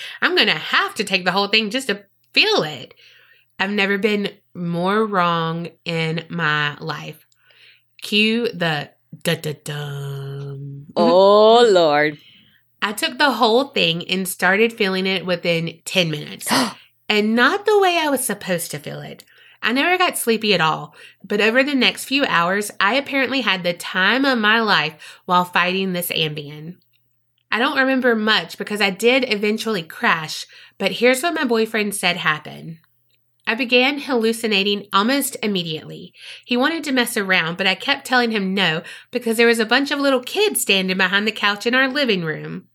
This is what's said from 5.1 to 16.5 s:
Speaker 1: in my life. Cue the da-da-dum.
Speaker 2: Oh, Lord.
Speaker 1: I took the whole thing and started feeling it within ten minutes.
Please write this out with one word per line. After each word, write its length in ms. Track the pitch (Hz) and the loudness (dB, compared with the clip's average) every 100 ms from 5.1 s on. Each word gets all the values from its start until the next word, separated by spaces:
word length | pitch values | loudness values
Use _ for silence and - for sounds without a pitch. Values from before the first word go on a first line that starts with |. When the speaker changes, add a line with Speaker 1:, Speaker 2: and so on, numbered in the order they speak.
| 196 175 170 165 165 170 _ 175 | 0 0 0 -2 -4 -8 _ -6
Speaker 1:
in 400 | 165 160 165 - | -4 -2 -4 -6
my 480 | 170 156 151 147 143 | -4 0 0 -2 -4
life. 480 | 160 147 156 156 _ _ _ _ - _ _ _ | -10 -10 -12 -16 _ _ _ _ -20 _ _ _
Cue 480 | - 208 220 226 233 | -2 2 2 2 -2
the 380 | 175 170 147 147 _ _ 151 | -2 -2 -2 -6 _ _ -8
da-da-dum. 1600 | 170 160 151 139 - 147 143 143 139 139 139 139 139 - - - - - | -4 -4 -6 -10 -10 -10 -8 -8 -8 -8 -10 -10 -10 -12 -12 -14 -8 0
Speaker 2:
Oh, 720 | 170 180 196 208 220 233 233 | 4 8 8 8 8 8 8
Lord. 500 | 180 160 147 151 151 - _ _ _ _ - | 6 6 4 2 -2 -18 _ _ _ _ -6
Speaker 1:
I 140 | 202 | -6
took 240 | 214 330 247 | -2 -4 0
the 140 | 285 | 0
whole 340 | 226 233 233 277 | 4 4 4 2
thing 380 | 208 170 165 - | 0 0 -2 -4
and 200 | 185 185 | -4 -4
started 440 | - 180 196 233 | 0 2 4 2
feeling 360 | 226 196 190 190 | 2 -2 0 -2
it 180 | 190 175 | -2 -2
within 540 | 175 175 165 165 - | -2 0 -2 -2 -8
ten 260 | - 190 165 | -4 0 0
minutes. 380 | 151 151 196 - | -2 -10 -10 -2